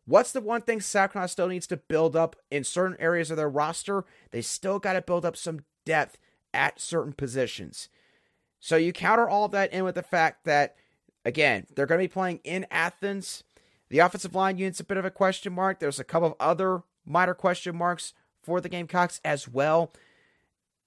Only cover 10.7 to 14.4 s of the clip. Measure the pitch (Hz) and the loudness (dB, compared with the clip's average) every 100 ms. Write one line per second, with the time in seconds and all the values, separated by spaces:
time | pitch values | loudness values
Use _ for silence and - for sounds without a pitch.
10.7 | _ _ _ _ _ 120 131 147 104 - | _ _ _ _ _ -4 2 2 2 -4
11.7 | - 139 170 185 190 185 170 - 185 180 | -4 2 2 0 -2 -4 -4 -6 -6 -2
12.7 | 165 170 - 196 196 185 - _ _ _ | -2 -2 -2 -6 -6 -8 -14 _ _ _
13.7 | _ _ 135 180 190 185 185 | _ _ 4 4 4 -4 0